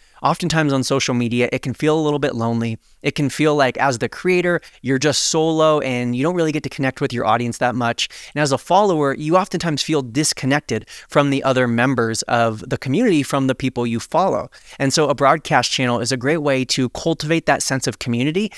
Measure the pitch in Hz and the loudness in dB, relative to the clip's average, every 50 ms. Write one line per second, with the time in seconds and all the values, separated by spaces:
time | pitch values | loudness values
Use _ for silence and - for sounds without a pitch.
0 | - _ _ - - 139 165 - 180 160 160 160 156 143 135 135 127 - 139 135 | -20 _ _ -2 0 0 0 0 0 0 2 2 2 2 2 0 0 0 0 0
1 | - - 127 120 120 113 117 120 120 - - 127 - 131 113 - 147 156 151 160 | 0 0 0 0 0 0 0 0 0 0 0 -4 -4 -6 -6 -2 0 2 2 2
2 | 156 151 147 143 147 139 127 117 113 117 117 117 113 117 113 - _ _ - _ | 2 0 0 0 -2 -2 -2 -2 -2 0 0 0 -2 -2 -4 -6 _ _ -18 _
3 | - 147 - - 147 131 - - 151 156 147 147 135 123 120 - 127 139 127 110 | -4 -4 -2 0 -2 -2 0 2 2 2 4 4 2 2 2 0 0 0 0 0
4 | 127 113 - - - 180 185 180 175 180 175 160 - - - - - 120 135 131 | -4 -6 -6 -4 -2 0 2 2 2 2 0 -2 -4 -8 -20 -10 -2 -2 0 2
5 | 143 151 135 - - - - 160 160 165 160 156 156 156 151 147 - 131 127 123 | 2 0 0 0 -2 0 0 0 2 2 2 4 4 4 4 2 0 -2 -2 -2
6 | 123 120 120 123 135 165 180 175 165 156 147 151 - - - - 135 131 - - | -2 -2 -2 0 0 0 0 0 0 0 -2 -2 -4 -6 -6 -2 -2 -2 -2 -2
7 | 147 131 123 120 - 107 110 120 120 120 110 - 127 123 113 123 120 117 117 - | -4 -4 -2 -2 0 2 2 2 0 -2 -2 0 0 0 0 0 -2 -2 -2 -2
8 | - - - - - - - 147 151 139 135 123 - - 175 190 214 202 175 156 | -4 -6 -6 -14 -18 -10 -4 -2 0 0 0 -2 0 2 4 4 4 4 2 2
9 | 143 139 135 127 151 151 170 185 190 - - 175 - 170 151 131 - - 160 147 | 2 0 0 -2 -2 2 2 2 2 2 -4 -4 -2 -2 -2 -2 -2 0 0 -2
10 | 131 120 110 143 156 - - - - 131 139 143 - - 120 110 - - - - | -2 -2 -2 -2 0 0 -2 -2 0 0 0 0 0 -2 -4 -4 -4 -8 -20 -20
11 | - - - 151 143 143 135 135 - 135 131 127 127 120 117 117 120 135 135 120 | -14 -2 2 2 2 2 2 0 0 0 2 2 2 2 2 2 2 2 2 0
12 | 117 113 113 - - - 123 120 117 113 110 107 - 131 135 - - 135 131 190 | 0 0 -2 -4 -2 0 0 2 2 2 0 -4 -6 -6 -6 -4 -2 -2 0 2
13 | 254 233 175 147 131 - - 139 135 131 127 - - 131 - 123 120 120 113 117 | 2 2 2 2 0 0 -2 0 0 0 -2 0 -2 -4 -2 -2 -2 -2 -2 -4
14 | - - - 160 185 190 127 104 - 127 _ - - - - - 139 139 - - | -4 -2 0 0 0 2 0 -2 -4 -6 _ -20 -20 -18 -6 -2 -2 -2 0 0
15 | 151 135 139 - 139 131 156 156 - - 156 127 120 - - - 131 123 120 110 | 0 0 2 2 4 2 2 2 0 0 2 2 2 0 -2 -2 0 0 0 -2
16 | 123 107 135 127 120 139 160 165 147 147 135 131 127 - - - 127 120 - - | -2 -2 -4 -2 0 0 0 0 0 0 0 0 0 -2 0 0 0 -2 -2 -4
17 | - 165 160 - - 151 165 165 - - 139 - - - 135 131 - 135 - - | -2 -2 -2 -2 -2 -2 -2 0 2 0 0 0 0 -2 -2 -2 -2 -4 -6 -6
18 | - 127 117 117 127 151 156 190 220 202 - | -4 -4 -2 0 0 0 0 0 -2 -4 -6